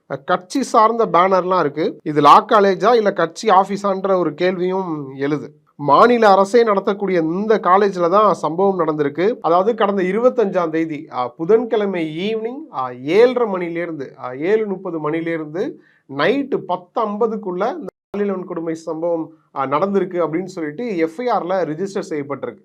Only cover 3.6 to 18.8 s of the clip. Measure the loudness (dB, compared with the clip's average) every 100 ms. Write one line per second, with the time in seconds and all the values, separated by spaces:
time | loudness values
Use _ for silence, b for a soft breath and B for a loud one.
3.6 | 2 -2 -4 -2 0 0 0 -2 -2 -2
4.6 | -2 -4 -4 -8 -10 -6 -4 -4 -8 _
5.6 | _ -4 4 6 6 6 6 6 6 4
6.6 | 4 2 -2 -2 -2 0 0 -2 0 2
7.6 | 4 4 2 0 2 4 4 2 -2 0
8.6 | 0 2 0 0 -2 0 -2 0 2 2
9.6 | 2 0 0 0 -2 2 2 2 0 0
10.6 | -2 -2 -4 -6 -8 -6 -6 -4 0 0
11.6 | 2 -2 -2 -4 -6 -6 -6 -4 -6 -10
12.6 | -12 -8 -8 -8 0 4 4 4 -2 -4
13.6 | -4 -6 -6 -8 -12 -12 -12 -6 -2 0
14.6 | -2 -6 -8 -6 -4 -4 -4 -6 -6 -8
15.6 | -8 b b b -12 -2 0 0 -2 -6
16.6 | -4 -8 -6 -6 -4 -2 -2 -4 -6 -4
17.6 | -4 -4 -12 -16 _ -6 -4 -4 -8 -8
18.6 | -6 -8